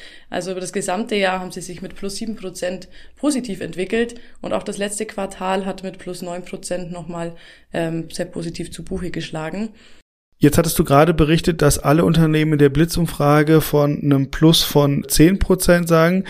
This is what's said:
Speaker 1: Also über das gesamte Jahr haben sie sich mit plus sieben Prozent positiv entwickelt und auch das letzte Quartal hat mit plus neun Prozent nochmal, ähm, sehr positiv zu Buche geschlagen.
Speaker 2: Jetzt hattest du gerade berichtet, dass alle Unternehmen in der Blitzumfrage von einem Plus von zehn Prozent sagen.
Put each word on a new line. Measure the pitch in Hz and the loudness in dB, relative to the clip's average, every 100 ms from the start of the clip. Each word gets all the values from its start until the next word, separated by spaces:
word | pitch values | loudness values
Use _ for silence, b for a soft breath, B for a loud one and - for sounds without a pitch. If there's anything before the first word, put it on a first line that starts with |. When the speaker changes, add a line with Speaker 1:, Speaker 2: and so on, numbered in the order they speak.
| B B B | B B B
Speaker 1:
Also | 180 180 | -8 -6
über | 185 | -8
das | 185 | -6
gesamte | 202 190 185 233 208 | -6 -4 -4 -2 0
Jahr | 190 185 | 0 -2
haben | 185 | -6
sie | 180 | -12
sich | 170 175 | -12 -12
mit | 180 | -14
plus | - 196 196 | -10 -10 -8
sieben | 226 208 | -8 -8
Prozent | 185 175 180 185 - b b - | -12 -8 -6 -8 -12 b b -4
positiv | 294 262 - 190 | -2 -2 -4 -8
entwickelt | - 165 190 226 233 B B B | -8 -8 -4 -2 -4 B B B
und | - | -6
auch | 196 | -4
das | 208 202 | -4 -6
letzte | 202 208 220 | -6 -6 -8
Quartal | - 196 - 190 190 196 | -8 -8 -6 -4 -2 -4
hat | 190 | -8
mit | 190 170 | -12 -12
plus | 185 175 | -12 -10
neun | 175 175 | -10 -10
Prozent | 175 190 - 180 170 | -10 -12 -8 -8 -8
nochmal, | 175 170 170 170 170 b b b | -10 -10 -8 -10 -12 b b b
ähm, | 170 165 165 165 | -6 -4 -6 -8
sehr | - 175 | -8 -8
positiv | 180 170 170 165 | -8 -8 -8 -10
zu | - | -12
Buche | 165 185 180 | -10 -8 -6
geschlagen. | 160 147 160 160 185 220 b b b _ _ _ _ | -8 -8 -8 -8 -6 -8 b b b _ _ _ _
Speaker 2:
Jetzt | 147 - | 4 4
hattest | 160 - | 2 0
du | |
gerade | 156 139 160 | 4 6 6
berichtet, | 165 147 165 - 165 | 4 4 2 2 2
dass | 147 - | 2 2
alle | 143 160 | 2 4
Unternehmen | 170 160 160 156 156 | 4 4 4 4 2
in | 147 | 4
der | 143 | 4
Blitzumfrage | 135 165 175 165 - 143 151 151 160 | 4 2 0 -2 0 4 4 6 4
von | - 147 147 - | 4 2 2 0
einem | 147 135 135 | 2 2 0
Plus | - 160 160 | 4 4 4
von | - 147 143 143 - | 2 2 2 0 0
zehn | - 160 190 | 6 6 6
Prozent | - 180 - 175 170 | 2 2 4 2 4
sagen. | 165 165 185 | 4 4 2